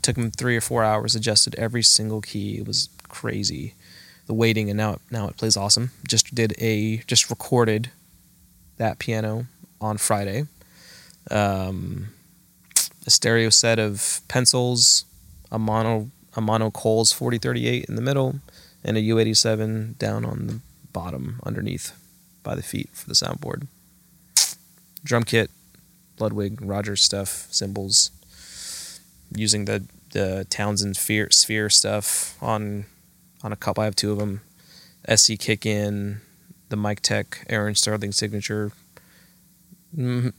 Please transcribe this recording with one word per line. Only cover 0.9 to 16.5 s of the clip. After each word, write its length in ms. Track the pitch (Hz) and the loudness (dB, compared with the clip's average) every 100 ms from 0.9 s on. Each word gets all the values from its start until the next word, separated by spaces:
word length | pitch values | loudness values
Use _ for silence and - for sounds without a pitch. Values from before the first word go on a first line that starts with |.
| 107 117 120 | 4 2 0
adjusted 400 | 113 104 - - | 2 2 2 0
every 260 | 113 120 | -2 2
single 380 | 110 - 110 107 | 4 4 2 -4
key. 380 | 104 107 101 107 | -4 -4 -4 -4
It 80 | 104 | -4
was 240 | 104 - - - | -4 -4 -8 -20
crazy, 680 | - 117 101 101 76 - - - - - - - | -10 -6 -4 -4 -4 -8 -12 -20 -20 -20 -16 -4
the 80 | |
waiting, 360 | 110 113 110 104 | 2 4 4 2
and 60 | 104 | 0
now, 220 | 107 - - | 0 -2 -6
now 160 | 117 101 | -6 -6
it 100 | - | -2
plays 200 | 110 101 | 2 2
awesome. 340 | 101 107 123 - - | 4 2 0 -6 -2
Just 260 | 110 - | 0 0
did 220 | 120 113 - | 2 0 2
a, 400 | 113 107 107 113 - | 0 2 0 -2 0
just 200 | 120 - | 0 0
recorded 640 | 117 - 123 113 107 123 - _ - _ _ _ _ - - | -4 0 4 4 2 -2 -10 _ -20 _ _ _ _ -18 -4
that 240 | 113 - | -4 -4
piano 460 | - 110 110 110 120 - - _ | -4 -4 -2 -4 -8 -12 -20 _
on 160 | 110 107 | -4 -2
Friday. 480 | - 107 101 104 151 - - - - - - - - | 0 0 0 -4 -6 -10 -20 -20 -20 -20 -20 -20 -2
Um, 840 | 107 101 95 95 92 92 92 104 - _ _ _ _ _ - - - | 0 2 0 -4 -6 -6 -8 -10 -14 _ _ _ _ _ -2 -2 -4
a 60 | - | 0
stereo 400 | - 113 113 113 | 2 4 4 6
set 300 | - 120 113 | 4 6 4
of 400 | 107 104 - - - | 2 0 -4 -4 -2
pencils, 760 | 131 123 127 123 123 117 - - - - - - | 0 2 2 2 4 4 4 0 -10 -20 -20 -8
a 80 | 113 | -2
mono, 540 | 110 110 113 113 110 - - - | 0 2 2 0 -4 -12 -12 -4
a 40 | |
mono 300 | 107 | 0